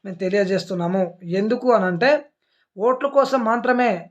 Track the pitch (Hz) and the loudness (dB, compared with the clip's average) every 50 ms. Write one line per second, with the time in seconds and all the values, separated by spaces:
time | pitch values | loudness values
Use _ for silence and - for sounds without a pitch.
0 | - 196 185 170 190 185 190 208 196 180 196 180 - - 190 175 170 170 185 196 | -12 -14 -8 -4 -4 0 0 0 0 0 0 -4 -4 -4 -6 -4 -2 -2 0 0
1 | 185 170 - _ - 170 175 190 208 220 240 247 254 254 233 208 190 185 175 170 | -2 -2 -4 _ -8 -4 -2 -2 0 0 -2 0 2 2 2 2 2 0 0 2
2 | 226 269 302 285 294 _ _ _ _ _ _ _ _ _ _ 190 202 247 262 254 | 2 2 2 0 -2 _ _ _ _ _ _ _ _ _ _ -2 0 0 0 0
3 | 285 269 269 277 262 262 254 254 226 220 233 240 214 254 254 247 247 233 196 170 | -2 2 2 2 2 4 0 0 2 0 0 0 0 0 2 2 2 0 0 -2
4 | - - | -6 -14